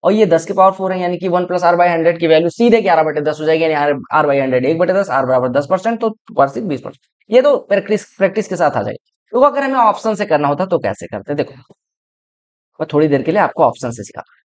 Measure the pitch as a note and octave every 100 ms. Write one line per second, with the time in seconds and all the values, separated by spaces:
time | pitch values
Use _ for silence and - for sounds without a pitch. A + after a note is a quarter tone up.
0 | E3+ G#3+ G3+ D#3+ - G3 F#3+ F#3+ F#3+ F#3
1 | F3+ F3 F#3 F3 F3 F3+ E3 F3 F3 E3
2 | E3 E3 E3 D#3+ E3+ - A#3 A3 F#3+ E3
3 | D#3 D3 D3 D3+ D#3 D#3+ E3 D3+ D3 C#3+
4 | - D3+ D3+ C#3 C3 B2+ B2+ E3 F3 F#3
5 | G3 C3+ C3 B2+ B2+ B2+ C#3 F#3 A3+ A3+
6 | A3+ A3 - - C#3 - G#3+ C3+ - -
7 | _ _ _ A3+ C#4 C4+ - G3 G3 G#3
8 | - _ F#3+ A3 G#3 F3 D#3 C3 G2 -
9 | _ _ _ A#3 C#4 C4 C4+ C4 A3+ G3+
10 | A3 G#3 G3+ D3 D3 C#3+ F#3 E3+ G#2 G#2
11 | - G#2 G2+ D3 - - _ _ _ _
12 | _ _ _ _ _ _ _ _ D#3 D3
13 | D3+ C#3+ C#3+ F#3+ E3 - C#3+ - B2 A#2
14 | G2+ - - _ _